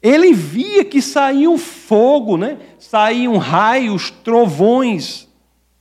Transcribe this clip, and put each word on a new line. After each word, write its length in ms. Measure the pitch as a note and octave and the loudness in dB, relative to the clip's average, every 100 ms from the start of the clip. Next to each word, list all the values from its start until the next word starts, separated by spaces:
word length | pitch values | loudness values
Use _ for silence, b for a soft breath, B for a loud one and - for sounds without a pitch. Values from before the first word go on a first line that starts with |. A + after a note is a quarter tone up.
ele 320 | G#3+ D4 F#4 | 2 4 4
via 520 | A#3 D3+ F3 F#4+ G4+ | 4 0 -8 -2 -2
que 180 | - C#4 | 0 -2
saía 480 | - D4 C4+ C#4 D#4 | -2 -2 0 0 2
um 80 | E4+ | 0
fogo, 760 | - - - G#3+ A#3+ C#4+ A3 F3 | -4 -20 -2 2 4 2 0 -4
né? 200 | G#3 D4+ B B | -4 -10 B B
Saíam 580 | _ A3 G#3+ A#3+ B3 G#3+ | _ -2 0 0 -2 -2
raios, 720 | C3 E3+ G#3+ B3+ A#3+ G3 - | 0 0 2 0 -2 -6 -8
trovões, 1160 | - - A#3 A3+ C#3+ G3+ B3 B3+ F#3+ - - _ _ _ _ _ _ | -12 -2 0 0 2 0 2 0 -4 -8 -16 _ _ _ _ _ _